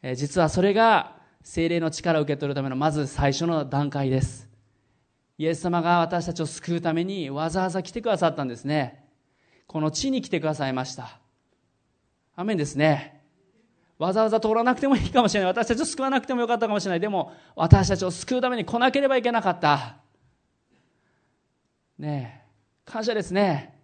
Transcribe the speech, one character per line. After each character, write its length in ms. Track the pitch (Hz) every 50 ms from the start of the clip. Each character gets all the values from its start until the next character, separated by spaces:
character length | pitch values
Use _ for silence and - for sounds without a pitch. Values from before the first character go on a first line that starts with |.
| -
え、 120 | 131 127
実 240 | 123 143 147 - 185
は 80 | 170 156
そ 120 | - 180
れ 140 | 180 202 196
が 420 | 220 226 226 220 170 - - - - _ _ _ _ -
聖 260 | - - - 165 165
霊 120 | 170 170
の 100 | 165 160
力 280 | 160 - - 175 165 156
を 40 | 151
受 100 | 143 147
け 40 |
取 120 | 143 151 143
る 60 | 143
た 80 | 139 135
め 60 | 135
の 80 | 131
ま 140 | 131 143 160
ず 160 | 147 151 147
最 260 | 139 - - 143 139 135
初 140 | 143 170
の 180 | 170 170 160 143
段 240 | 135 135 139 143 143
階 220 | 135 143 139 131
で 100 | 131 131
す。 280 | 127 - - - - - _ _ _ _ _ _ _ _ _ _ _ _ _ _ _ _ _ _
イ 80 | 151
エ 80 | 160 165
ス 80 | 156 -
様 180 | 180 170 175
が 200 | 165 170 175 175
私 260 | 165 165 180 175 165
た 80 | 175 165
ち 80 | - 160
を 40 |
救 300 | 147 - - - - 170
う 40 | 165
た 120 | 170 175 160
め 120 | 165 170
に 260 | 190 196 196 160 135
わ 180 | 139 143 156 165
ざ 120 | 160 190 185
わ 80 | 185
ざ 120 | 170 190 180
来 80 | -
て 100 | - 240 226
く 60 | 233
だ 80 | 208 165
さ 100 | 185 165
っ 80 | -
た 80 | - 143
ん 40 | 127
で 80 | 120
す 80 | 117 -
ね。 440 | 139 151 156 135 123 - - _ _ _ _ _ _ _ _ _ _ _ _ _
こ 140 | _ - 156
の 100 | 156 156
地 200 | 151 - - 269
に 120 | 262 254 -
来 60 | -
て 120 | - 165
く 40 | 143
だ 100 | 156 151
さ 140 | 139 147 135
い 40 | 131
ま 120 | 131 127
し 120 | 127 -
た。 220 | - 127 117 - _ _ _ _ _ _ _ _ _ _ _ _ _ _ _ _ _ _ _ _ _ _ _ _
ア 80 | - 180
メ 100 | 208 220
ン 20 |
で 80 | 175 147
す 100 | 143 -
ね。 460 | 139 147 156 147 135 - - - - _ _ _ _ _ _ _ _ _ _ _ _ _ _ _ _
わ 140 | 151 175 190
ざ 120 | 214 220
わ 40 | 220
ざ 100 | 214 226
通 120 | 220 214 220
ら 100 | 226 233
な 120 | 247 254
く 60 | 247
て 60 | - 277
も 60 | 277
い 120 | 214 -
い 40 | -
か 120 | - 254 240
も 60 | 196
し 60 | -
れ 60 | 208
な 60 | 190
い。 20 | 180
私 200 | 185 233 226 233
た 60 | 240
ち 60 | 233
を 60 | 330
救 160 | 320 - - 262
わ 80 | 269
な 100 | 269 262
く 60 | -
て 80 | - 262
も 80 | 247 240
よ 40 |
か 80 | 226 240
っ 40 | 226
た 80 | 226
か 60 | 220 208
も 80 | 208
し 60 | 180
れ 40 | 196
な 60 | 180
い。 40 | 170
で 80 | 175 214
も、 240 | 202 185 147 - - - - - _
私 340 | - 160 165 170 196 185 180
た 80 | 196
ち 80 | 175 196
を 60 | 180
救 260 | 175 - - - 254
う 40 | 254 247
た 80 | 254
め 60 | 247
に 80 | 233 190
来 140 | 175 - 233
な 140 | 240 254 254
け 80 | 285
れ 80 | 285 269
ば 80 | 269
い 60 | 254 220
け 100 | 240 240
な 80 | 226
か 100 | 208 196
っ 80 | 170 -
た。 380 | - 151 147 139 120 120 - - _ _ _ _ _ _ _ _ _ _ _ _ _ _ _ _ _ _ _ _ _ _ _ _ _ _ _ _ _ _ _ _ _ _ _ _ _ _ _ _
ね 460 | 147 151 147 143 123 113 - - _
え、 40 | _ _ _ _ _ _ _ _
感 180 | - - 226 220
謝 120 | 226 233
で 80 | 214 190
す 100 | - 175
ね。 420 | 196 208 196 160 139 - - - _